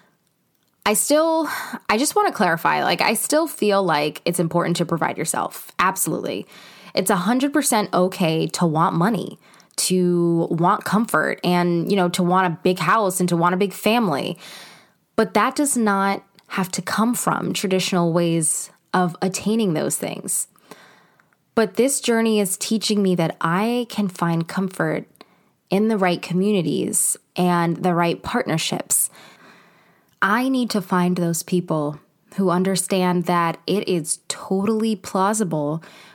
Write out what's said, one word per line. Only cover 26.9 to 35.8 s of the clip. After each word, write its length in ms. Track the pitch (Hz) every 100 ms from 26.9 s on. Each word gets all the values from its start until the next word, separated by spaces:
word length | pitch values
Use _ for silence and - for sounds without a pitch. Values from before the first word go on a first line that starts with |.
| - - - _ -
and 420 | 180 175 170 165
the 160 | 180
right 280 | 170 170 -
partnerships. 880 | - - - 160 - - - - - - - - - - - _ _ _ _ _
I 280 | 190 226 262
need 200 | 262 233
to 100 | 208
find 340 | 180 185 180 180
those 280 | 170 165
people 560 | - 180 180 160 147 147 _ _ _ -
who 140 | 185
understand 760 | 180 185 185 - 190 180 180 175
that 340 | 175 170 165 -
it 200 | 190 -
is 320 | 175 151 - -
totally 680 | - - 190 202 220 226 202
plausible 880 | - 196 196 214 185 156 147 160